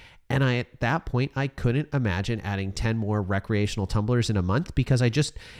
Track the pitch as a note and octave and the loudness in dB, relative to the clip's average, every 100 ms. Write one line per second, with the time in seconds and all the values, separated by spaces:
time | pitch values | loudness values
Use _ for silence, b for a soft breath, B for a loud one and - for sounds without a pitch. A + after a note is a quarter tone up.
0 | B B _ C3+ C3+ B2 B2 - A#2 D#3 | B B _ 2 2 2 -4 -4 -2 0
1 | - B2 C3+ - C#3 - B2 B2+ D3+ C#3+ | -2 -2 -2 -2 -4 0 0 0 0 0
2 | A2+ F2+ G2+ A2+ G2 G2 G2 G2 A2+ A2+ | 0 0 -2 -4 -4 -4 -4 -2 -2 0
3 | G#2 G#2+ F#2+ G2 - G#2+ G#2 - G2 A2+ | 0 -2 0 -2 0 0 0 -2 0 0
4 | G#2 B2 A2+ G#2 F2+ G#2+ F3+ - B2+ C3 | 2 2 2 0 2 0 0 -2 2 4
5 | A#2+ A2+ D3+ - B B | 4 2 0 -4 B B